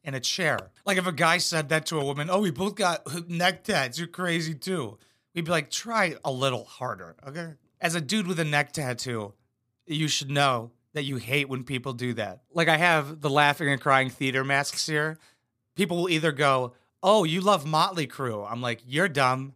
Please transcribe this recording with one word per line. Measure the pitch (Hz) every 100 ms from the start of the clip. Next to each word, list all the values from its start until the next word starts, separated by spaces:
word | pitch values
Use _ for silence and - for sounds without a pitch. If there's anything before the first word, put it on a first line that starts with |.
in | 156 135
a |
chair. | - - 165 117 95 _
Like, | 196 185
if | 180
a |
guy | 151 165 175
said | - 160 143
that | 156 151
to | 160
a |
woman, | 139 139 156
"Oh, | 185
we | 202
both | 131 196
got | 202 185 160 139 165 170
neck | 170 180 190
tats, | - 180 131 127
you're | 170
crazy | 175 180 170 160 147
too," | 185 180 117 - _ _ _ 170
we'd | 160
be |
like, | 170 139
"Try | - 226 226 185 131 147
a |
little | 127 135 123 107
harder, | - 127 98 87 - 139
okay?" | 151 165 151 _ _
As | 175
a | 170
dude | 139 220 180
with | 170
a |
neck | 156 147 147
tattoo, | - 131 123 131 113 101 _ _ _ _ _ -
you | 156 151
should | - 139
know | 143 139 123 117 _ _
that | 151
you | 139 131
hate | 110 143 139
when | 127
people | 123 131 135
do | 123 123 113
that. | 101 92 _
Like, | 170 165
I | 156
have | 175 160 139 156
the | 147
laughing | 143 147 143 147
and | 139
crying | 147 135 131
theater | - 135 131
masks | 135 139 139 - -
here. | 151 156 160 _ _ _ _ _ -
People | 196 175
will | 180
either | 160 160
go, | 135 139 135 120 _ _ _
"Oh, | 185 214 165
you | 170
love | 190 190
Motley | 147 156 190 180 135
Crue." | - 127 107 101
I'm | 120
like, | 123 117 123
"You're | 139 190
dumb." | 143 131 131 135